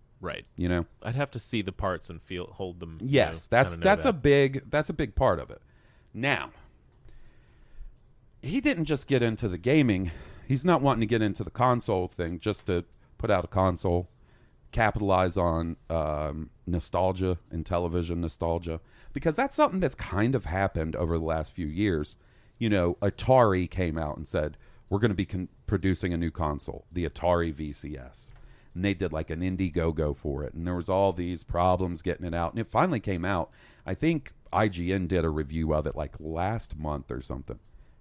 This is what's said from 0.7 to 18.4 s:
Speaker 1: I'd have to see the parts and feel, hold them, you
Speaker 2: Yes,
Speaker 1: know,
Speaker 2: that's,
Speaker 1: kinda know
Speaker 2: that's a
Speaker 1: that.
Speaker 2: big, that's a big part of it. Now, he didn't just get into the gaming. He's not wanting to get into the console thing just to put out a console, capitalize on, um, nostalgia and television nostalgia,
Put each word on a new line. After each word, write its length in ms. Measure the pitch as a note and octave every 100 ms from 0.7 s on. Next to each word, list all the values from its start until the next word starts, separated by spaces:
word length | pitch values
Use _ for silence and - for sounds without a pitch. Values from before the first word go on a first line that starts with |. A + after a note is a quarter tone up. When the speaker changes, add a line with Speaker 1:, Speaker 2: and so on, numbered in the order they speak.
| F2 E2 -
Speaker 1:
I'd 120 | -
have 160 | B2 C#3+
to 60 | A#2
see 240 | - A2+
the 100 | F#2+
parts 360 | - G2 E2+ -
and 120 | E2
feel, 240 | - F2+ -
hold 340 | - F#2 F2
them, 180 | E2+ D#2+
you 80 | B2
Speaker 2:
Yes, 400 | C#3 E2 E2 -
Speaker 1:
know, 60 | A#2
Speaker 2:
that's, 140 | G2+
Speaker 1:
kinda 120 | E2+
know 60 | B2+
Speaker 2:
that's 140 | G3+
a 80 | C4
Speaker 1:
that. 100 | F3
Speaker 2:
big, 480 | C#3+ C#3+ C#3 C3+ A2
that's 200 | D3 D#3
a 40 |
big 200 | D#3+ C3
part 240 | - B2 E2+
of 100 | A#1+
it. 100 | - - _ _ _ _
Now, 360 | G#2+ C3+ G#2+ C2 - - _ _ _ - - - - _ - - - - - - - - -
he 180 | B2+ A#3+
didn't 240 | - E3+
just 220 | D3+ C#3+ -
get 160 | C3+
into 260 | A#2 A2 G#2+
the 100 | F2
gaming. 520 | A#2 D#3 B2+ F#2+ F#2 - - - -
He's 180 | C3
not 160 | E3+ D#3+
wanting 180 | C#3 A2+
to 60 | A2
get 160 | A#2
into 200 | G#2+ F#2+
the 60 | F#2
console 580 | - B2 A#2+ A2+ F#2+ F2+
thing 300 | - E2+ F2
just 280 | G#2+ G2 -
to 180 | F2 - - - -
put 120 | A2+
out 140 | F#2+
a 40 | E2+
console, 600 | G2+ F#2 F2+ F#2+ F2 F2 _ - - - _ -
capitalize 640 | - G#2+ G#2 G2+ F#2 F#2 F2+
on, 400 | F2 E2 E2+ - -
um, 600 | E2 D2+ D2+ D2+ D2+ D2+ - -
nostalgia 720 | E2+ - F2 F#2 F#2 F#2 F2+ -
and 140 | E2+
television 560 | D#2 F2 F2 F2 E2+ E2+
nostalgia, 600 | E2 -